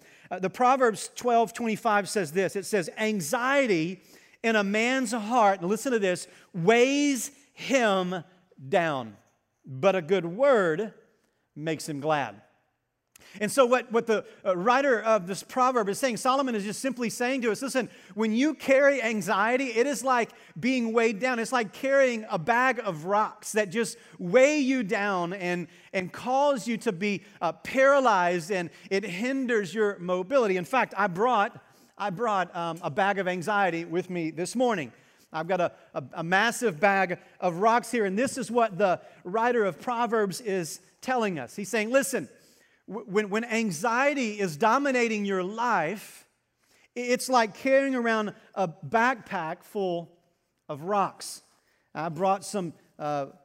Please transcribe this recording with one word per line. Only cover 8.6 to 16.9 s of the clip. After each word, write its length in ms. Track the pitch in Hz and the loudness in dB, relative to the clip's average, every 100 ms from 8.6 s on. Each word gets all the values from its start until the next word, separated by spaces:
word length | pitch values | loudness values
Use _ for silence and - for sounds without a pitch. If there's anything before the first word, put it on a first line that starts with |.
| 135 | -2
down, 480 | 190 165 135 113 98 _ _ _ _ - | 0 2 -2 -6 -14 _ _ _ _ -14
but 280 | 131 190 | 0 2
a 60 | 185 | 2
good 240 | 151 190 | 0 -2
word 680 | 165 190 285 233 175 160 220 - _ _ _ _ _ | -2 0 4 4 2 0 -4 -10 _ _ _ _ _
makes 320 | 147 160 156 - | -8 -6 -6 -6
him 140 | 143 | -4
glad." 400 | 151 151 117 101 _ _ _ _ _ _ _ _ - 196 | 0 0 -2 -8 _ _ _ _ _ _ _ _ -18 -6
And 100 | 208 | -2
so 160 | 277 247 | 2 4
what, 240 | 247 240 | 4 0
what 160 | 226 226 | -2 0
the, 180 | 214 - - 202 | -2 -4 -8 -2
uh, 100 | 180 | 0
writer 440 | 214 254 285 220 | 2 4 4 2
of 260 | 220 220 175 | 2 0 0
this 160 | 185 | -10
proverb 460 | - 254 254 247 196 | -6 0 2 2 -2
is 100 | 196 | -2
saying, 200 | 262 208 | -2 0
Solomon 360 | 254 269 262 | 0 0 0
is 80 | 220 | -2
just 180 | 202 - | -4 -6
simply 300 | 269 | -6